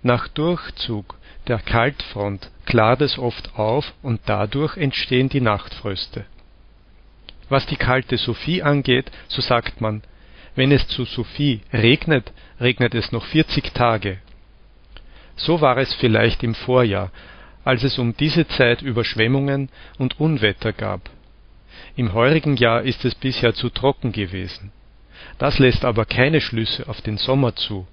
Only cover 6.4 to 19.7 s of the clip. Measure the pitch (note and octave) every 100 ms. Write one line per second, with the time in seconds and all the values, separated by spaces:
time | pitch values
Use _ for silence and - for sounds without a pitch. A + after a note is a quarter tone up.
6.4 | - - - - _ - - - - -
7.4 | - C3+ - D3 - B2+ B2+ A#2+ - A2+
8.4 | - F3 D3+ C#3+ C3 B2 - - - -
9.4 | - A#2+ - - A2 G#2+ - - - -
10.4 | - - C3 C#3 - - B2 - A#2 -
11.4 | C#3+ A2+ - C3+ A2+ D3 - D3 - -
12.4 | - - A#2+ B2+ B2 A#2 - A#2 - D#3
13.4 | D#3+ - - - A#2+ A2 G2+ F#2+ - -
14.4 | - - - - - - - - - -
15.4 | - E3 D3 B2 C3 - B2+ A2 A2+ -
16.4 | A#2 A2 - B2+ A#2+ G2 G2 - - -
17.4 | - - - B2+ C3 - A#2+ A2+ D3+ E3+
18.4 | D#3+ - B2 A#2+ C3+ A#2 A2+ A2+ A2+ C3+
19.4 | C#3 C#3 C3+